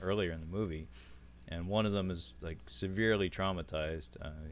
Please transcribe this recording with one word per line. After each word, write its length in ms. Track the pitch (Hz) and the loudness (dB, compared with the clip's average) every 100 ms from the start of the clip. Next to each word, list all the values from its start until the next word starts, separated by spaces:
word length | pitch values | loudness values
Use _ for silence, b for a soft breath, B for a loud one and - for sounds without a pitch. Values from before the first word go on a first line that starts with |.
earlier 280 | 92 101 92 | 2 2 2
in 80 | 82 | 0
the 60 | 80 | -4
movie. 420 | 95 107 78 78 b b b b - - | -2 0 -2 -6 b b b b -18 -8
And 160 | 82 87 | -4 0
one 200 | 104 107 | 4 4
of 60 | |
them 180 | 101 92 | 4 2
is, 240 | 87 82 - | -2 -4 -8
like, 160 | 82 80 - | -8 -8 -4
severely 640 | - 98 95 110 107 95 | 0 0 4 6 6 4
traumatized. 880 | - 95 92 80 78 78 80 76 - | 2 0 0 -2 -2 0 -2 -6 -10
Uh, 80 | 73 78 78 | -10 -8 -10